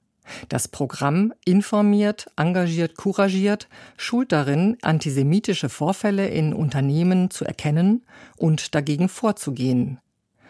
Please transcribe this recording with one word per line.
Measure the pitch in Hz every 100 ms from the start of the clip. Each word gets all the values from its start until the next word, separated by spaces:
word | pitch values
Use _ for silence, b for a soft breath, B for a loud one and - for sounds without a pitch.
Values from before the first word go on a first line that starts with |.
| _ _ - B B
Das | 131 -
Programm | - 139 - 143 165 220 - -
informiert, | 190 196 208 208 208 208 214 - -
engagiert, | 160 185 175 165 165 -
couragiert, | 202 190 196 190 202 208 - B B B
schult | - 240 262
darin, | 156 139 147 196 247
antisemitische | - 160 151 135 139 190 214 185 135
Vorfälle | - 151 196 208 196 196
in | 156 156
Unternehmen | - 151 143 139 151 180 185 180
zu | - -
erkennen | - 151 156 185 240 B B B B
und | 160 156 - 151
dagegen | 143 147 185
vorzugehen. | - 220 202 147 123 127 123 135 131 _ _ _ _